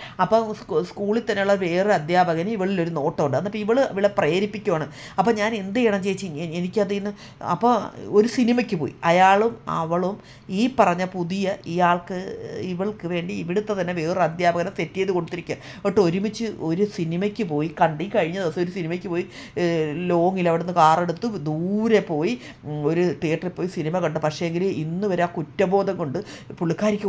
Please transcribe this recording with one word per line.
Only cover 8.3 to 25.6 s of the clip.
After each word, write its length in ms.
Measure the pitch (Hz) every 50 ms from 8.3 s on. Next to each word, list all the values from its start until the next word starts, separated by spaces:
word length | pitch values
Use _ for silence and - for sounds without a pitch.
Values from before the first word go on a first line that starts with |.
| - -
സിനിമയ്ക്ക് 380 | 247 226 240 247 240 - - 160
പോയി. 120 | 143 110 - - -
അയാളും 500 | 170 165 180 185 190 196 202 214 233 233 - - - 160 165
അവളും 340 | 160 160 170 175 185 180 208 - - - - - - -
ഈ 140 | 190 190 233 254 247 -
പറഞ്ഞ 240 | 208 180 175 175 185 180 185
പുതിയ 400 | 185 175 165 190 196 196 185 196 - -
ഇയാൾക്ക്, 540 | - 170 175 180 175 175 175 - - 196 180 190 - - 90 92 - - - - 185 180
ഇവൾക്ക് 340 | 175 190 214 214 208 - 165
വേണ്ടി 260 | 175 170 165 180 208 202 170
ഇവിടുത്തെ 300 | 170 175 202 208 214 208 196
തന്നെ 120 | 180 175 180 175
വേറൊരു 240 | 156 160 185 190 175 156
അധ്യാപകനെ 420 | 165 175 175 175 170 175 170 190 - -
സെറ്റ് 200 | 175 160 - 185
ചെയ്ത് 120 | 190 190
കൊടുത്തിരിക്കുക. 460 | 190 175 165 165 - 165 - - 131 - - - - -
എന്നിട്ട് 240 | - 202 190 214 196 170
ഒരുമിച്ച് 380 | 165 196 196 220 208 - 233 220 - - - 160
ഒരു 160 | 165 175 208 208 202 -
സിനിമയ്ക്ക് 460 | 170 160 165 175 196 214 208 - 220
പോയി 260 | 170 151 147 151 170 - -
കണ്ട്, 220 | 180 160 156 151 165
ഈ 60 | 202 -
കഴിഞ്ഞ 220 | 220 170 160 175 196 190
ദിവസം 180 | 160 - 185 175
ഒരു 60 | 175 180 202
സിനിമയ്ക്ക് 320 | 165 160 170 180 196 202 170
പോയി, 120 | 175 185 - - - - - - -
ഏ, 80 | 165 170 170 160 156 151 147 165 180 175
ലോങ്ങിൽ 380 | 175 170 170 180 190 190 175 170
അവിടുന്ന് 240 | 165 165 170 180 175 175
കാറെടുത്ത് 460 | 156 156 160 170 175 175 170 - - 233 208 175 147 156
ദൂരെ 520 | 156 156 170 185 202 214 220 233 220 202 180 -
പോയി, 220 | 170 147 156 208 247 240 - - - - - 143
ഉം, 140 | 151 151 147 147
ഒരു 120 | 165 170 180 175 151 139 -
തിയേറ്ററിൽ 300 | 156 160 160 180 175 175 -
പോയി 120 | 165 180 185 180
സിനിമ 220 | 147 156 170 185
കണ്ടു. 200 | 170 156 151 160 151 151
പക്ഷേങ്കിൽ 360 | 147 - 175 170 165 175 190 196 180 - 156
ഇന്ന് 240 | 156 165 180 208 208
വരെ 160 | 180 170 175
ആ 60 | 175 - 180
കുറ്റബോധം 600 | 151 - - -